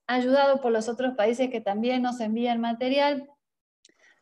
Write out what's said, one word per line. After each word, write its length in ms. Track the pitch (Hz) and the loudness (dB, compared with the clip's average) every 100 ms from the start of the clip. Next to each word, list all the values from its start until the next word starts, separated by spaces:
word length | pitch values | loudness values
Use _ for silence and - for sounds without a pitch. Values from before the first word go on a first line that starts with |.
| - | -4
ayudado 540 | 254 247 277 277 269 | -2 2 4 4 4
por 120 | 247 | 2
los 160 | 220 220 | 0 -2
otros 260 | 233 254 | -4 -4
países 360 | 254 214 240 262 | 0 0 0 -2
que 100 | 233 | -2
también 420 | 214 208 240 254 | -4 -2 -2 0
nos 180 | 247 247 | -2 -4
envían 400 | 220 220 240 233 | -4 -2 -2 -2
material, 680 | 233 226 254 277 285 277 - _ _ _ _ _ _ _ _ _ | -2 -4 0 2 2 0 -6 _ _ _ _ _ _ _ _ _